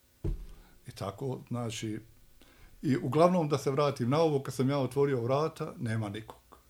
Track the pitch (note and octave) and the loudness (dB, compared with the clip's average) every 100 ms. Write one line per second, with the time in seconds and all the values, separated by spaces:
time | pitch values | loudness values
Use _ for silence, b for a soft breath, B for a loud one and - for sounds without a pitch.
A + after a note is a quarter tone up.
0 | _ _ - - B B B B - - | _ _ -4 -4 B B B B -18 -10
1 | G2 G2 C#3 - - A#2+ A#2+ A2+ A2 G#2+ | -8 -6 -6 -6 -6 -6 -4 -6 -6 -8
2 | - - - - b b b b D#3 B2+ | -10 -20 -20 -20 b b b b 0 0
3 | C3+ C#3 F3 F3+ D3+ D3 D3+ C#3 D3 - | 2 6 6 6 2 0 0 2 2 2
4 | A#2+ D3 E3 C#3+ C3+ - C3 C#3+ B2+ C#3 | 2 4 4 2 -2 0 0 2 0 2
5 | C#3+ B2+ A#2 C#3 D#3 - D#3 - A#2 A2+ | 2 2 2 0 0 -4 -10 -6 -4 -2
6 | G#2 G#2 A2 - - - _ | -4 -8 -12 -20 -20 -20 _